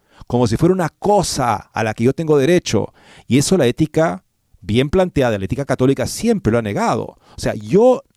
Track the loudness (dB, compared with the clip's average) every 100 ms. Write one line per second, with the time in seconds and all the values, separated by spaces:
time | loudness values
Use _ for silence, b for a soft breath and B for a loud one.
0 | b b b 0 0 2 2 2 -2 -4
1 | 0 0 0 -2 -2 -2 -6 -4 -4 0
2 | -2 0 0 2 4 2 0 -2 -4 B
3 | B B B 0 2 2 2 0 -2 0
4 | -2 -4 _ _ _ _ -2 -2 0 0
5 | 0 0 -2 -2 -4 -6 -4 0 0 0
6 | -4 -4 -2 0 0 -2 -2 -4 -2 -4
7 | -6 -14 b b -8 -8 0 4 4 2
8 | -4